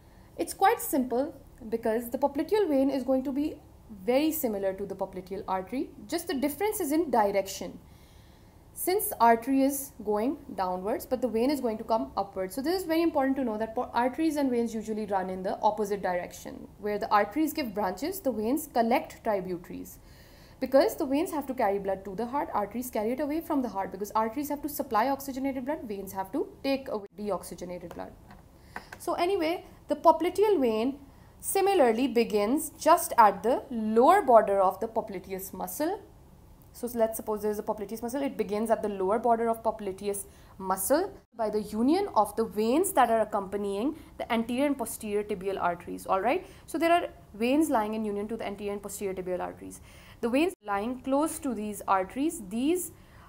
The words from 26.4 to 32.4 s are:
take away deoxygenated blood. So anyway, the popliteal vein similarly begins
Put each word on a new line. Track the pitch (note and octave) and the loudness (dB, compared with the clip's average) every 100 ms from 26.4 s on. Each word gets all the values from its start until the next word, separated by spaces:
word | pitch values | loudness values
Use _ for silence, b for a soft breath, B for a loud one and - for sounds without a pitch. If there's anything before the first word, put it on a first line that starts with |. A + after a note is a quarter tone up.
| G#4 - | -6 -6
take | C#4 C4+ C4+ | -2 -2 -2
away | G#3+ G3 - | -8 -8 -10
deoxygenated | G#3 F3+ - F3 F3+ F3+ F3 | -4 -4 -6 -12 -10 -10 -12
blood. | - - - - - - - B B B B | -12 -14 -16 -20 -20 -20 -20 B B B B
So | - | -4
anyway, | - F4 G4 D#4 - - B - | 0 0 2 0 -2 -6 B -4
the | D4 | 4
popliteal | E4 D#4+ F4 F#4 G#4+ F#4 | 6 6 4 2 4 4
vein | B3 G#3+ B3 C#4 B B B B | 4 2 0 -2 B B B B
similarly | - G4 F#4+ F#4+ B3 A3 C4+ | -4 2 4 6 6 4 2
begins | A#3 A3+ G3+ | 2 2 2